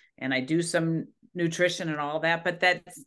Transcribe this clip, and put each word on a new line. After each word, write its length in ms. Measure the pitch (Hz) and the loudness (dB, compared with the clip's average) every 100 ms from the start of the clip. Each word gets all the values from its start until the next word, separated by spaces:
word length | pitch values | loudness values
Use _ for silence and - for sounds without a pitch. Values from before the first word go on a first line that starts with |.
| _ - | _ -8
and 120 | 131 | -2
I 100 | 131 | -2
do 200 | 131 160 | 0 0
some 460 | 165 175 165 160 - _ _ | 2 0 2 0 -4 _ _
nutrition 560 | 175 170 165 180 170 170 | -2 -2 2 0 0 -4
and 100 | 151 | -4
all 200 | 143 156 | -2 -2
that. 240 | 160 165 | 0 0
But 160 | 175 175 | -2 2
that's, 440 | 180 175 - - | 2 2 -2 -20